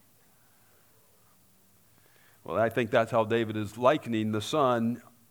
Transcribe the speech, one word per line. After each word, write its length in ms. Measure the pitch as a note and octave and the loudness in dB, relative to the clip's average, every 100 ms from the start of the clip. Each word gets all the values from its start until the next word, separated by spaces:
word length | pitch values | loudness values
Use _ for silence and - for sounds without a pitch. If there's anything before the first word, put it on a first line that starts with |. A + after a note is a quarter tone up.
| _ _ _ _ _ _ _ - _ _ _ _ _ _ _ _ _ _ _ _ _ _ - - - | _ _ _ _ _ _ _ -20 _ _ _ _ _ _ _ _ _ _ _ _ _ _ -20 -18 -6
Well, 120 | F2 | -2
I 120 | A2+ | 0
think 220 | A2+ A2+ | 0 0
that's 200 | A#2+ A2+ | 2 2
how 140 | A#2 G#2+ | 2 2
David 320 | A#2 A2 G#2+ | 0 0 -4
is 200 | G#2 A#2+ | -6 0
likening 540 | B2 A#2+ - A2+ A2 | 2 2 0 -2 -2
the 80 | G#2+ | -2
sun 640 | G#2 D#3 C3+ A#2+ A#2 A#2+ - - _ | -2 0 2 2 0 -4 -10 -20 _